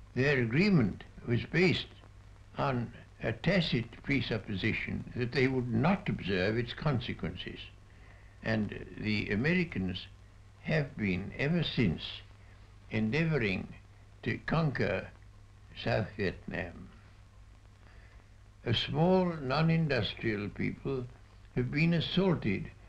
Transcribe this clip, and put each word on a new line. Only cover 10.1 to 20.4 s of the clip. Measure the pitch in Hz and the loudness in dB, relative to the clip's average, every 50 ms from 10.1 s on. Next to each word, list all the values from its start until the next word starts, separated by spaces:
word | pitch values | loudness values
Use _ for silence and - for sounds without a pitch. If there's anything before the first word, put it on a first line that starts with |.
| - - - - - - - - - - - | -18 -20 -20 -20 -20 -20 -20 -20 -20 -10 -4
have | 165 160 156 143 - - - | 0 0 0 0 -2 -4 -2
been, | 110 98 90 90 98 101 - - | 0 0 0 0 -2 -4 -4 -2
ever | 127 147 175 175 | 0 2 2 2
since, | 151 - - - 120 - - - - - - - - - - - - - - - - - - - - - | 0 0 2 2 2 2 2 0 -4 -10 -12 -12 -14 -18 -20 -20 -20 -20 -20 -20 -20 -20 -20 -20 -10 -4
endeavoring | - 110 110 110 113 156 165 160 160 139 113 98 92 - - - - - - - - - - - - - - | -2 0 0 2 2 2 2 2 2 2 2 0 0 -2 -4 -8 -12 -16 -20 -20 -20 -20 -20 -20 -16 -8 -4
to | 123 110 - - - | -4 -4 -4 -2 0
conquer | - 156 165 151 120 - 110 - 95 95 - - - - - - - - - - - - - - - - - | 2 2 2 2 2 0 0 0 0 -2 -4 -8 -12 -18 -20 -20 -20 -20 -20 -20 -20 -20 -20 -18 -12 -6 -2
South | 117 120 117 107 - - - | 0 0 0 0 -2 -4 -2
Vietnam. | 101 90 - - - - - 82 90 85 85 - 92 - - - - - - - - - - - - - - - - - - - - - - - - - - - - - - - - - - - - | -2 -2 -2 -4 -8 -8 -6 -6 -6 -6 -8 -14 -16 -16 -18 -20 -20 -20 -20 -20 -20 -20 -20 -20 -20 -20 -20 -20 -20 -20 -20 -20 -20 -20 -20 -20 -20 -20 -20 -20 -20 -20 -20 -20 -20 -20 -20 -8 -4
A | 120 113 | -2 0
small, | - - - 123 143 165 180 185 190 185 175 165 160 | 0 0 0 2 2 4 6 6 4 4 2 0 -2
non-industrial | 139 127 131 151 160 165 165 165 165 143 139 123 98 92 - - - 117 107 101 | -2 -2 2 2 4 4 4 4 2 2 2 2 0 0 -4 -4 -2 -2 -2 -2